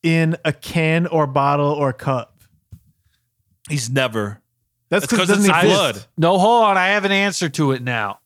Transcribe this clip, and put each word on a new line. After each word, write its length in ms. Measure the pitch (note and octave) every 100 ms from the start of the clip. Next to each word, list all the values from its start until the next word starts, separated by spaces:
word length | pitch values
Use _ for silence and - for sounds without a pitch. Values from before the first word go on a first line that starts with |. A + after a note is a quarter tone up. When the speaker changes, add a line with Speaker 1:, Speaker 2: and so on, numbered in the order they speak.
Speaker 1:
in 340 | E3 E3 D#3+ E3 D#3
a 80 |
can 540 | - - E3+ D#3+ E3 F3
or 180 | E3 C#3+
bottle 460 | C#3 C#3 C#3+ C#3+
or 220 | D3 C#3
cup? 440 | B2 - B2+ A2+ _ _ _ _ - _ _ _ _ _ _ _ _ -
Speaker 2:
He's 200 | D3 A#2
never. 500 | C3 B2+ A2 G#2 G#2 _ _ _ _ _
Speaker 1:
That's 160 | F#3+ G3
Speaker 2:
It's 60 |
Speaker 1:
'cause 40 | A3+
it 40 |
Speaker 2:
'cause 140 | F#3 G3+
Speaker 1:
doesn't 100 | G3+
Speaker 2:
it's 120 | E3
Speaker 1:
exist. 120 | G3 G3
Speaker 2:
blood. 260 | D#3 G2+ - -
Speaker 3:
No, 220 | E3 F#3+
hold 280 | G3+ A#3+ G#3+
on. 120 | F#3+
I 120 | F#3
have 160 | G#3 G3
an 60 |
answer 380 | G3 G3 - E3+
to 220 | D3 D3
it 100 | C3
now. 380 | B2 A#2+ G#2 -